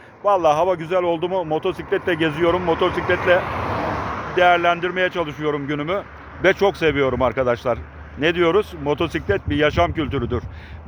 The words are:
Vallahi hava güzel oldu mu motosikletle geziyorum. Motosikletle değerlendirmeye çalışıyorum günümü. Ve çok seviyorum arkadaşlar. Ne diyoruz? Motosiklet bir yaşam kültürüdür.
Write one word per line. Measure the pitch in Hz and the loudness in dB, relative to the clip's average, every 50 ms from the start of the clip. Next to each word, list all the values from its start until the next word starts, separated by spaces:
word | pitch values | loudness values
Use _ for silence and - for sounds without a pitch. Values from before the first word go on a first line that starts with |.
| - - - - - | -20 -20 -12 -2 0
Vallahi | 202 202 185 165 156 147 | 2 2 4 4 4 4
hava | 156 175 190 185 | 4 2 2 0
güzel | 165 165 156 185 185 180 | -2 -2 -2 0 0 2
oldu | 175 170 160 170 175 | 0 0 0 -2 -2
mu | 190 185 170 | -2 -2 -2
motosikletle | 156 151 156 - 185 175 - - - 202 185 - - 175 | -2 -2 -2 -2 -2 -4 -4 -4 -2 -2 0 0 0 0
geziyorum. | 151 160 160 143 151 175 170 175 180 | 2 2 0 2 2 2 2 2 2
Motosikletle | 180 170 165 - 180 175 - 175 160 - 180 170 139 180 175 185 - - - - - - - - - 123 - - - - - - - - - | 2 0 0 2 2 0 0 -2 -2 0 -2 0 4 4 4 4 2 -2 -6 -6 -4 -4 -4 -4 -4 -4 -4 -4 -6 -6 -8 -8 -8 -4 2
değerlendirmeye | 180 180 180 175 175 170 175 175 170 170 180 180 185 185 180 | 4 6 6 6 4 4 2 0 0 -2 -4 -2 0 -2 0
çalışıyorum | 175 180 165 147 139 131 151 151 147 147 143 | 0 -2 -4 -4 -4 -4 -4 -2 -2 -2 -4
günümü. | 135 151 143 147 160 190 202 160 - - - - - - - - | -4 -4 -4 -4 -4 -4 -6 -6 -10 -16 -18 -18 -18 -8 0 2
Ve | 180 190 | 2 4
çok | - 196 202 - | 4 2 2 2
seviyorum | - 165 156 139 143 139 131 123 123 | 2 2 2 4 4 2 2 2 2
arkadaşlar. | 131 120 107 135 131 123 120 113 - 127 117 - - - - - - - - - | 0 0 2 2 2 2 0 0 0 -2 -2 -2 -4 -16 -18 -18 -18 -16 -8 -2
Ne | 139 170 170 | 0 0 2
diyoruz? | 175 175 165 165 208 202 - - 160 139 | 4 2 4 4 2 0 0 -6 -6 -2
Motosiklet | 143 147 135 170 156 - 160 - - 202 190 - - | -2 0 0 -2 -2 -2 -6 -2 -2 -2 -2 -2 -2
bir | 147 | 0
yaşam | 143 147 147 - 170 170 165 - | 2 2 2 4 2 0 2 0
kültürüdür. | 165 147 123 135 135 120 113 120 113 - - - - - - - - - | -4 -4 -4 -2 -4 -4 -2 -4 -4 -6 -8 -14 -16 -16 -16 -18 -14 -8